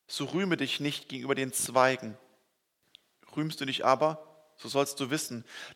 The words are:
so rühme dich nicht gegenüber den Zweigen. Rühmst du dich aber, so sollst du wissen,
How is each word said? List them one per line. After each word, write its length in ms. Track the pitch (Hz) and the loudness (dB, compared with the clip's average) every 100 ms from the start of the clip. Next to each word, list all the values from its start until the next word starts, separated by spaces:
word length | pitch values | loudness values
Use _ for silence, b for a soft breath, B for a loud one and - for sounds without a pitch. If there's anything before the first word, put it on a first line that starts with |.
| - | -12
so 200 | - 139 | -8 -4
rühme 320 | 160 196 160 | -2 0 0
dich 220 | 135 - | -2 -2
nicht 280 | 143 - - | -4 -6 -2
gegenüber 260 | 131 131 | 2 4
den 200 | 135 131 | 2 0
Zweigen. 640 | - - 127 131 131 107 104 _ _ _ _ _ _ _ - _ _ _ | -2 2 6 6 4 -6 -14 _ _ _ _ _ _ _ -20 _ _ _
Rühmst 240 | 151 156 - | -6 -4 -4
du 20 | |
dich 220 | 135 131 123 | -6 0 2
aber, 360 | 131 156 156 - _ _ _ | 4 2 -2 -12 _ _ _
so 100 | 117 | -2
sollst 320 | 139 139 - | 0 0 -2
du 80 | 127 | -2
wissen, 380 | 151 - 117 - B B | -2 -4 -10 -12 B B